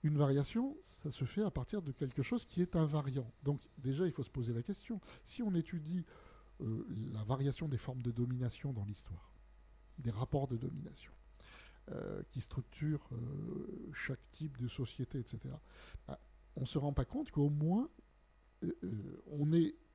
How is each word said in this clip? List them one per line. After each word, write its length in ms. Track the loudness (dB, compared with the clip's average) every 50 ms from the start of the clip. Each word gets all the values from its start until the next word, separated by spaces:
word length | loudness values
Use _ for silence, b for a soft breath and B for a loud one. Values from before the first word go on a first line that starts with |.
| 4
Une 140 | 4 6
variation, 580 | 6 6 8 8 6 4 4 2 2 2 2 -2 -6 -14 -18 -20 -6 -6
ça 80 | -6
se 120 | -2 -2 -2
fait 200 | 0 2 2 2
à 80 | 2
partir 300 | 2 0 -2 0 -2 -2
de 100 | -2 -2
quelque 320 | -2 -2 -2 -2 0 0 0
chose 200 | 2 2 0 -2
qui 180 | -2 2 2
est 140 | 2 4 4
invariant. 560 | 4 4 6 4 2 2 2 0 -2 -2 -4 -10 -2 0
Donc 180 | 0 0 0 -2 -12 -16
déjà, 280 | -4 0 0 2 4 2
il 60 | 2
faut 120 | 2 0 -4
se 60 | -2
poser 220 | -2 -2 0 0
la 120 | 0 0 0
question. 360 | -2 -4 -6 -4 -6 -6 -6 B B B B B
Si 200 | -14 -6 -2 0
on 100 | 4 4
étudie, 520 | 2 2 2 -4 -6 -4 -2 -2 -2 -2 B B B B B B B B B B -4
euh, 240 | -2 0 0 0 -2 -4 -4 -4 -4 -4 -2
la 100 | -4 0
variation 440 | 0 2 2 2 0 2 0 -2
des 100 | -2 -2
formes 240 | -2 -2 -4 -6 -2
de 100 | -2 -2
domination 600 | 2 2 0 2 2 0 0 -2 -2 -2 -4 -4 -2
dans 100 | -2 -2
l'histoire, 480 | -4 -4 -8 -8 -12 -12 -12 -12 -18 -20 -20 -20 -20 -20 -20 -20 -20 -20 -20 -20 -18 -14 -4
des 100 | -2 -2
rapports 380 | 0 0 0 2 2 2 2
de 100 | 2 0
domination, 560 | 0 0 -2 -4 -6 -8 -10 -12 -14 -18 -20 -20 -20 -20 -20 -20 B B B B B B B B B B -8
euh, 300 | -6 -6 -4 -4 -6 -6 -6 -6
qui 100 | -6 -6
structurent, 680 | -6 -4 -6 -6 -6 -6 -6 -2 0 0 0 0 -2 -6
euh, 800 | -6 -4 -4 -4 -4 -4 -4 -4 -4 -4 -4 -6 -8 -8 -8 -8 -8
chaque 260 | -6 -4 -4 -4 -4 -6 -20
type 260 | -10 -6 -6 -6 -2
de 100 | -2 -4
société, 520 | -2 0 -2 -4 -4 -2 -4 -4 -2 -2 -6
et 40 | -4
cetera, 380 | -4 -6 -8 -6 -6 -8 -8 B B B B B B B B -10
bah, 120 | -10 -10 -10 -12 -20 -20 -20 -20 -12 -4
on 60 | -2
ne 40 | -2
se 120 | 0 0
rend 160 | 2 2 2 2
pas 120 | 2 0
compte 240 | 0 -2 -4 -4 0
qu'au 200 | 2 4 4 6
moins, 400 | 6 4 4 4 4 4 2 0 -4 -16 -20 -20 -20 -20 -20 _ _ -20 -20 -20 _ _ -4
euh, 120 | -4 -4 -4 -4
euh, 400 | -4 -4 -4 -6 -8 -10 -12 -12 -8
on 220 | 0 2 4 6 8
est 220 | 8 6 6 2 -4 -16 _